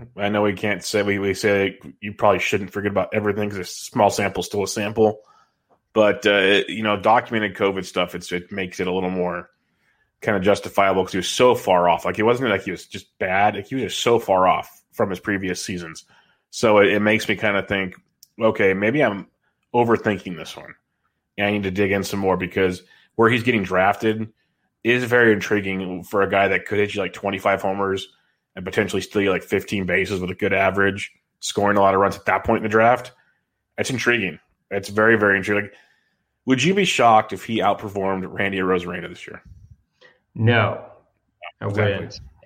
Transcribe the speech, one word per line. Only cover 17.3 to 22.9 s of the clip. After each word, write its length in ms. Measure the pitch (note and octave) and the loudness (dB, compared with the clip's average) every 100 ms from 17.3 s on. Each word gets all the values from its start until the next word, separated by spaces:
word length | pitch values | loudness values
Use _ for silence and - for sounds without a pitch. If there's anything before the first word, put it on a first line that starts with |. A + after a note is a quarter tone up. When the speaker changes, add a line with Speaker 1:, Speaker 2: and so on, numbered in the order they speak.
| G2 | -2
Speaker 1:
kinda 260 | A2 G2 | 0 -2
think, 320 | F#2 G2 F#2 - _ _ _ - | -2 -4 -4 -10 _ _ _ -2
okay, 320 | A2+ - G2 | 0 2 2
maybe 300 | F#2+ G#2+ D3 | 2 0 2
I'm 240 | B2 G2+ - _ _ _ _ B2 | 0 -2 -10 _ _ _ _ 0
overthinking 600 | A#2+ A2+ A2+ F#2+ G2 E2 | 2 2 0 -4 -6 -12
this 180 | D2+ - | -14 -16
one. 160 | - - _ _ _ _ _ - | -18 -20 _ _ _ _ _ -4
And 100 | G2+ | -2
I 40 | |
need 120 | G#2 | 0
to 80 | F#2+ | -2
dig 200 | F#2 G2+ | 0 0
in 120 | G2+ | 0
some 160 | F#2 G2+ | -2 -2
more 180 | F#2+ F2+ | 0 -2
because 460 | F#2 G2 F#2 F2+ - | -2 0 0 -2 -12